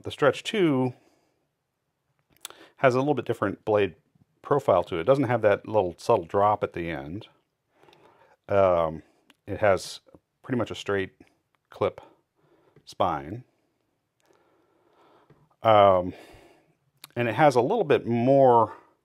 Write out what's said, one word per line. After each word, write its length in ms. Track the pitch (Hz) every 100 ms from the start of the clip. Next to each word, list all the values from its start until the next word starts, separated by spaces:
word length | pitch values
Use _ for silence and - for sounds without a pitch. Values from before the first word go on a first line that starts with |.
the 120 | 101
Stretch 320 | - 143 -
two 500 | - 220 170 131 131 - _ _ _ _ _ _ _ _ _ _ _ _ _ _ - - - _
has 180 | 139
a 60 | 123
little 140 | 143
bit 100 | 131
different 400 | 104 117 104 87
blade 320 | - 104 98 - _ _ _ _
profile 440 | - 143 - 95
to 140 | 85 90
it. 20 |
It 40 | 85
doesn't 180 | 139
have 180 | 120 120
that 240 | 107 101 -
little 300 | 107 90 85
subtle 280 | - 113 82
drop 360 | 101 104 107
at 100 | 98
the 180 | - 85
end. 360 | 76 69 92 - _ _ _ _ _ _ _ _ _ _ _ -
Um, 540 | 101 95 87 80 80 - _ _ _ -
it 100 | 98
has 400 | 104 92 - - _ - _ _
pretty 140 | - 127
much 120 | 101
a 60 | 90
straight 340 | - 101 95 _ _ _ _ _ _
clip 300 | - 98 - - _ _ _ _ _ _ _
spine. 580 | _ - 95 76 69 113 - _ _ _ _ _ _ _ _ _ _ _ _ _ _ _ _ _ _ _ _ _
Um, 480 | 113 107 101 92 90 - - - _ _ _ _ _ _ - -
and 120 | 120
it 60 |
has 220 | 107 151 123
a 40 |
little 240 | 123 233
bit 220 | 156 117 101
more 680 | 117 123 139 135 120 110 - _ _